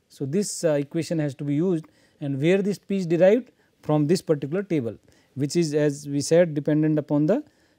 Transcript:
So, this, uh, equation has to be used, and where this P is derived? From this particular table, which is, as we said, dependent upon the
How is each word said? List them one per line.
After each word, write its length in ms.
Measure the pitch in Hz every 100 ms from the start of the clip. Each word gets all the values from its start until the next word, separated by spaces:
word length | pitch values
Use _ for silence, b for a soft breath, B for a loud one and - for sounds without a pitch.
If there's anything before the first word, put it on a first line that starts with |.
| _
So, 160 | - 139
this, 380 | 180 208 -
uh, 100 | 165
equation 460 | 147 143 165 151 160
has 160 | 147 127
to 80 |
be 120 | 147 143
used, 300 | 185 165 - b b b
and 200 | 143 135
where 200 | 160 196
this 160 | 202 180
P 200 | - 196
is 80 | 170
derived? 460 | 165 185 240 - _ _ _
From 260 | - 151 147
this 140 | 185
particular 420 | - 147 139 180
table, 320 | 202 160 113 - _ b b 127
which 220 | 139 170
is, 160 | 160
as 340 | 147 151 143 147
we 140 | 143
said, 320 | 139 165 175
dependent 440 | 147 151 151 156 151
upon 280 | 143 147 151
the 180 | 254 - b b